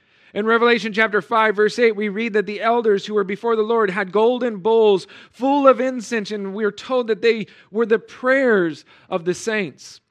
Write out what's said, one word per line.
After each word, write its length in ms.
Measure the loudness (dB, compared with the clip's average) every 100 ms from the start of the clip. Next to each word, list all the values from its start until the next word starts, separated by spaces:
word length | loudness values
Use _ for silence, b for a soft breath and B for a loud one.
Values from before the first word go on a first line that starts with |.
| b b b
In 140 | -4 0
Revelation 460 | 4 4 2 0
chapter 280 | 0 0 0
five, 360 | 0 0 2 2
verse 200 | 0 2
eight, 180 | 0 0
we 120 | -4
read 260 | -4 -2
that 120 | -2 -4
the 160 | -4
elders 420 | 0 0 2 0
who 100 | 0
were 100 | -4
before 320 | -4 -4 0 0
the 60 |
Lord 280 | 2 0 0
had 220 | -2 -2
golden 460 | 2 2 2 -4 -4
bowls 500 | 0 4 4 2 -2 B B
full 340 | -4 0 4 4
of 140 | 4
incense, 500 | 0 -4 -6 -6 -6
and 240 | -8 -8
we're 160 | -4 -4
told 380 | -4 -4 -4 -2
that 120 | 0
they 260 | 0 0 -4 B B
were 120 | -2
the 140 | 0 0
prayers 840 | -2 -6 0 2 2 2 0 -4 -16 b b
of 140 | -6
the 100 | -4
saints. 680 | -6 -4 -4 -6 -10 -20 -20 _